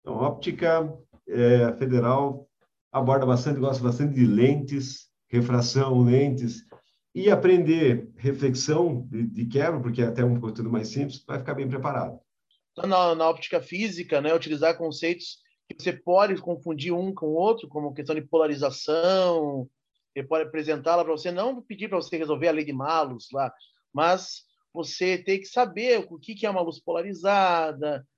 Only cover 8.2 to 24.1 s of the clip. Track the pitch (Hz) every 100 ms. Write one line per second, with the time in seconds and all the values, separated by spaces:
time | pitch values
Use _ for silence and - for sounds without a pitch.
8.2 | 135 139 139 123 - 151 175 123 - 110
9.2 | 117 104 117 135 156 156 120 117 113 123
10.2 | 120 120 107 113 113 117 - 135 147 -
11.2 | - 139 151 135 131 131 147 127 - -
12.2 | _ _ _ _ _ - 202 185 175 160
13.2 | 160 165 - 180 127 180 220 170 175 147
14.2 | 147 165 160 151 160 170 165 143 165 175
15.2 | - - _ _ _ - 180 - - 180
16.2 | 208 185 - 170 170 151 160 175 190 190
17.2 | 156 156 196 226 139 147 147 135 139 156
18.2 | 139 165 156 143 139 139 - 156 175 190
19.2 | 180 165 151 139 127 _ _ _ _ -
20.2 | 135 160 156 156 151 147 147 175 160 156
21.2 | 175 175 226 254 - 208 202 185 - 170
22.2 | 156 143 165 156 151 135 139 160 143 120
23.2 | - 139 131 - _ _ _ 139 160